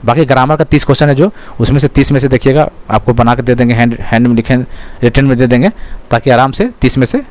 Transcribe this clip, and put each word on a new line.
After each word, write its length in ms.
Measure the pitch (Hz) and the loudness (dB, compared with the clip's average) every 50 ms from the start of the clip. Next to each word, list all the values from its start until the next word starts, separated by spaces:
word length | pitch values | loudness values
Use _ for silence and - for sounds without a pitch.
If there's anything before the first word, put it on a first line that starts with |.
| - | 0
बाकी 200 | 120 120 151 160 | 0 0 0 2
grammar 300 | 123 131 127 127 139 156 | 2 2 2 2 2 2
का 80 | 156 156 | 0 0
तीस 200 | - - 143 - | 0 0 0 2
question 240 | - 139 - 151 147 | 2 2 2 2 2
है 60 | 139 | 4
जो, 160 | 131 165 208 - - - - - - | 2 2 0 0 -8 -20 -18 -4 -2
उसमें 200 | 117 - 131 143 | 0 0 2 2
से 80 | 139 139 | 0 0
तीस 220 | - - 135 - | 2 0 2 2
में 80 | 139 131 | 0 0
से 80 | 131 | 0
देखिएगा 420 | 135 131 123 - 135 135 147 151 - - - - - | 0 0 2 2 2 2 2 0 -2 -4 -14 -8 -4
आपको 240 | 104 110 - - 120 | -4 -2 0 0 0
बना 220 | 117 120 117 120 | 0 2 0 0
के 60 | 120 | 0
दे 140 | 123 123 123 | 0 -2 0
देंगे, 200 | 120 123 120 120 | 0 2 0 2
hand, 220 | 110 117 117 117 110 | 0 0 0 -2 -4
hand 260 | 95 - 117 113 123 | -4 -2 0 0 2
में 80 | 123 120 | 2 2
लिखें, 220 | 113 110 - 131 127 123 - - - - - - - - | 0 0 0 -2 -2 -2 -6 -10 -14 -14 -16 -8 -2 -2
written 220 | 120 - 135 139 | 0 2 2 2
में 120 | 139 131 | 2 2
दे 100 | 120 131 | 2 2
देंगे, 240 | 120 123 120 135 202 - - - - - - - - | 2 2 2 2 0 -2 -4 -12 -12 -12 -14 -6 -4
ताकि 180 | - 117 - - | -4 -2 0 2
आराम 220 | 123 117 131 135 | 2 2 2 0
से 200 | 127 - 202 247 240 - | -2 -4 -4 -4 -4 -2
तीस 160 | - 123 - | -2 0 0
में 80 | 135 127 | 0 -2
से 180 | - - - 277 - | 0 -2 -6 -6 -8